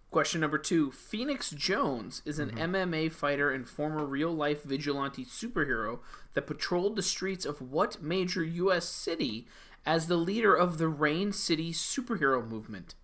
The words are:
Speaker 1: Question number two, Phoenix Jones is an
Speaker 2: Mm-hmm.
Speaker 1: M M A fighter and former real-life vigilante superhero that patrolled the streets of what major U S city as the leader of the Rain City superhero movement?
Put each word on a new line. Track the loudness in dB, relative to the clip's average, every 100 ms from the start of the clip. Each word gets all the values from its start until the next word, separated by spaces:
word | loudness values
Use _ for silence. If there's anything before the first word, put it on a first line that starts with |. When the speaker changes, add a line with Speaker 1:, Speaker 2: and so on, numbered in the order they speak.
| -2
Speaker 1:
Question | 0 2 0
number | 0 0
two, | 2 2 2
Phoenix | -2 -10 -6 -4 -4 -4
Jones | -4 0 2 2 0 -6 -10 -6
is | -4
an | -4
Speaker 2:
Mm-hmm. | -2
Speaker 1:
M | -2 0
M | 0
A | 0 0
fighter | 0 0 2 2
and | 2 -4
former | -4 -2 -2 -2
real-life | 0 0 0 0 0
vigilante | -2 -2 0 0 -2 -6 -10
superhero | -8 -4 0 2 2 -2 -4 -10 -16 -4
that | -4 -2
patrolled | -4 0 2 2 0
the |
streets | -2 -2 -2 -2 -4
of | -6
what | -4 0 0 0
major | -2 0 0 0
U | -2 0 2
S | 2 0
city | -6 -4 -2 -2 -4 -10 -20 -20 -8 0
as | 2 4
the | 2
leader | 2 4 6 8
of | 6 4
the | 0
Rain | 4 2 2 0
City | 0 0 0 0
superhero | -4 -2 -2 -2 2 4 4 0
movement? | -6 -8 -12 -12 -18